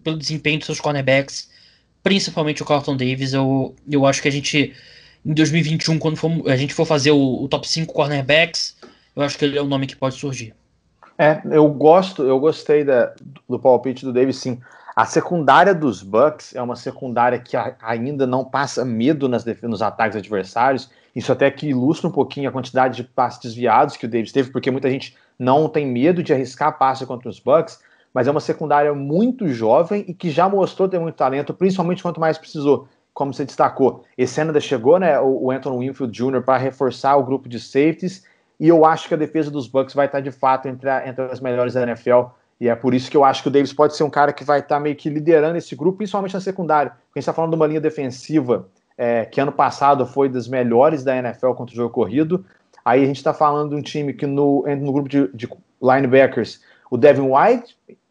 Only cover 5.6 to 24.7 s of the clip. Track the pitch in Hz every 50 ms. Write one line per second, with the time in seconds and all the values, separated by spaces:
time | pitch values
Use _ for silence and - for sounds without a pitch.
5.6 | 147 151 160 160 - 160 160 151 - 160 156 - - 160 165 156 - - 175 -
6.6 | 143 143 - - 160 160 160 143 135 151 151 143 139 131 123 - 139 139 156 143
7.6 | - - - 160 160 160 - - 147 139 147 139 131 127 147 160 170 170 - -
8.6 | - - - _ - - _ _ _ _ - 139 143 139 139 - 147 143 135 143
9.6 | 143 139 139 135 135 131 - - 135 131 127 - - 143 127 120 117 107 - _
10.6 | _ _ _ _ _ _ _ _ - - _ - 160 151 156 151 - 143 147 151
11.6 | 151 147 143 127 139 156 165 190 185 190 - - 139 127 131 131 139 160 147 -
12.6 | - - 151 151 147 139 131 120 110 - - - - - 135 - _ - 123 113
13.6 | 117 131 123 120 123 135 123 - 139 131 120 123 131 135 127 - - 131 117 123
14.6 | - - - - - - - - 113 - - 160 - - 175 170 147 135 135 156
15.6 | 180 196 196 160 151 131 101 90 95 95 101 110 139 151 151 151 - - - 123
16.6 | 123 120 120 120 - 135 123 - 139 127 117 117 120 123 123 117 - - - 127
17.6 | 107 123 - _ - 113 117 117 117 139 151 135 135 123 127 131 127 127 - 135
18.6 | 143 135 - 127 123 127 117 110 117 143 160 143 139 127 120 110 120 117 104 -
19.6 | - 117 110 95 110 101 - - 113 110 98 107 95 - 107 95 92 95 - 113
20.6 | 123 135 139 120 - - _ _ _ _ - 127 - - 127 127 135 139 139 -
21.6 | 151 151 135 123 123 143 165 - - 170 - 143 131 131 - 143 139 135 131 131
22.6 | 123 - - 131 131 131 117 120 120 - - - 127 120 - - - 120 113 120
23.6 | 123 117 110 123 147 143 - - - 113 117 117 107 - - 139 131 127 - 123
24.6 | - 139